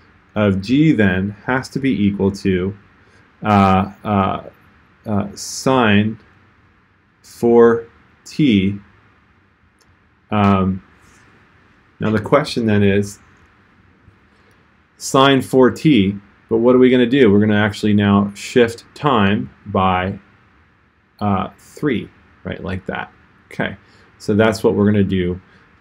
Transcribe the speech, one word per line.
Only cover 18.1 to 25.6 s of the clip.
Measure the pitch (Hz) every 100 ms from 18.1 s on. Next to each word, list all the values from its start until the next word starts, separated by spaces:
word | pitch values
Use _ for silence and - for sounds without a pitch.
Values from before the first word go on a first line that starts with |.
| 101 101
shift | - - 127 113 - - -
time | 147 120 98 107 - - -
by, | 98 92 90 92 104 - _ _ _ _ _ _ _ _ _
uh, | 104 95 95 -
three, | - - 151 104 82 _ _ _ 92
right, | 92
like | 85 92 -
that. | - - _ _ _ _
Okay, | - - - _ _ _ _
so | -
that's | 104 113 104
what | 117 98
we're | 101
gonna | 104
do | 95 98 90 92 - _